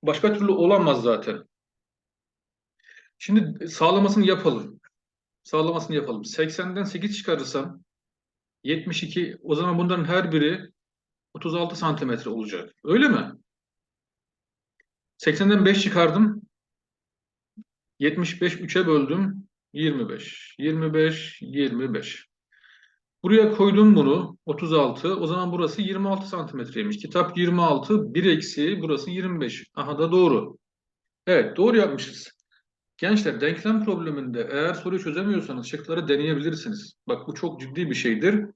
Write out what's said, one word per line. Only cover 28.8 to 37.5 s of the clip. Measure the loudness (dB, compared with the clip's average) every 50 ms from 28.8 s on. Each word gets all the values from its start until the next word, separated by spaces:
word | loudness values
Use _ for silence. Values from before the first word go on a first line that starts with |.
| -2
burası | -4 -4 -4 -4 -6
yirmi | -8 -6 -6 -4 -4 -4
beş. | -4 -6 -6 -10 -16 _ _
Aha | -10 -8 -8 -2 -2
da | 0 2 4
doğru. | 6 6 6 4 2 0 -4 -12 -20 _ _ _ _ _ _ _ _ _ _ _ _ _
Evet, | 2 4 4 4 2 0
doğru | 2 4 4 6
yapmışız. | 6 4 2 0 -6 -8 -10 -14 -16 -20 -20 _ _ _ _ _ _ _ _ _ _ _ _ _ _
Gençler, | 0 2 2 2 2 0 -2 0
denklem | 0 -2 -2 -2 -2 0 0 0 2
probleminde | 0 -2 -2 -2 -6 -6 -6 -6 -6 -6 -6 -6 -4 -2
eğer | -2 -2 -2 -2
soruyu | -4 -6 -4 -4 -4 -4
çözemiyorsanız | -4 -4 -2 -2 0 0 0 -2 -4 -8 -10 -10
şıkları | -10 -10 -12 -8 -4 -4 -4 0 0
deneyebilirsiniz. | 0 2 2 0 0 0 -2 -4 -4 -4 -8 -8 -8 -10 -10 -16 _ _ _ -6
Bak, | -6 -6 -6 -12
bu | -10
çok | -6 -6 -8